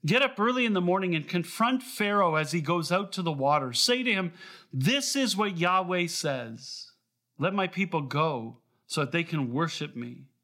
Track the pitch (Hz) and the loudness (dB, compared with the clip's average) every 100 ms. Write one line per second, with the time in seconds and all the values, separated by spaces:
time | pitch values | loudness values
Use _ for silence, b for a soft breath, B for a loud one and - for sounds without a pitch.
0 | 151 220 269 262 214 254 240 196 175 185 | 2 2 2 2 2 2 2 2 2 2
1 | 185 165 143 180 170 - 226 254 - - | 2 -2 0 -4 -4 0 2 2 -4 -2
2 | 208 202 185 156 156 160 147 175 156 175 | 2 4 4 2 0 -2 0 0 2 0
3 | 196 - 170 147 135 147 135 120 - 247 | 0 -4 -2 0 2 2 2 0 2 2
4 | 247 202 185 B B B B 135 135 277 | 2 0 0 B B B B 0 2 2
5 | 277 277 262 185 208 175 175 185 180 180 | 2 0 2 2 0 2 2 2 2 0
6 | 175 - 160 135 117 113 - - - _ | 0 -2 -2 -4 -6 -12 -14 -14 -16 _
7 | _ _ _ _ 156 196 185 185 190 175 | _ _ _ _ -2 0 -2 -2 -2 -2
8 | 143 143 160 135 113 117 _ _ _ - | -2 0 0 -2 -8 -12 _ _ _ -4
9 | 139 165 165 160 131 123 160 - 147 120 | -2 -2 -2 -2 -2 -2 -2 -4 -10 -8
10 | 120 123 139 _ | -12 -12 -20 _